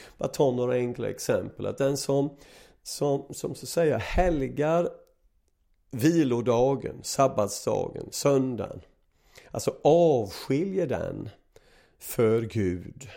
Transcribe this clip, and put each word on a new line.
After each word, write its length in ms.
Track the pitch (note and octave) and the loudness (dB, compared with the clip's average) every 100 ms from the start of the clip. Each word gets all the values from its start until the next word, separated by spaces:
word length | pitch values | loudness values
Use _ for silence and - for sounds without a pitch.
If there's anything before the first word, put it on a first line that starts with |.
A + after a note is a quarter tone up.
| - - | -18 -6
Bara 120 | - | -4
ta 220 | - C#3 | 2 2
några 220 | B2 B2 | 2 0
enkla 360 | B2 B2 B2 G#2+ | 0 -2 -4 -6
exempel. 560 | G2+ - G2+ G2+ - G2+ | -4 -2 -2 -2 -6 -6
Att 120 | - | -2
den 200 | C#3 C#3 | 0 0
som, 400 | - C#3 D3 - - - - _ | 0 0 0 -4 -20 -20 -20 _
som, 420 | - - D3 C#3 - | -12 -4 0 -2 -4
som 260 | - - - | -8 -8 -8
så 100 | B2+ | -6
att 40 | |
säga 280 | - D#3+ A2+ | 0 2 2
helgar 920 | - - F3+ D#3 C3 B2+ D3+ E3+ F3 - _ _ _ _ _ _ _ _ _ | 2 2 2 2 -2 -2 0 2 0 -6 _ _ _ _ _ _ _ _ _
vilodagen, 1080 | B2 D3 E3+ C#3 A#2+ A#2+ A#2 C3 C3+ - - | 0 2 4 4 2 2 4 2 0 -4 -10
sabbatsdagen, 1040 | - - C3+ G#2+ G2+ - - A2+ E2 - - | -4 2 2 2 -2 -2 -2 -2 -2 -8 -10
söndagen, 680 | - C#3+ C#3 C3 A2+ G2 - - _ _ _ _ - - | -2 2 2 2 -4 -8 -10 -18 _ _ _ _ -20 -12
alltså 240 | A#2+ - - | -8 -6 0
avskiljer 1040 | C#3+ E3 E3+ C3 G2 - - C#3 G3 F#3 D#3 | 4 6 6 4 0 -6 -2 -2 0 -2 -2
den 420 | F#2+ F2 G2 G#2+ - _ _ _ _ _ _ | -2 -4 -8 -10 -14 _ _ _ _ _ _
för 420 | - - A2+ A2+ | -6 2 4 4
Gud, 680 | A2+ G#2+ F#2 F2+ F2+ - - | 0 0 0 -2 -6 -16 -18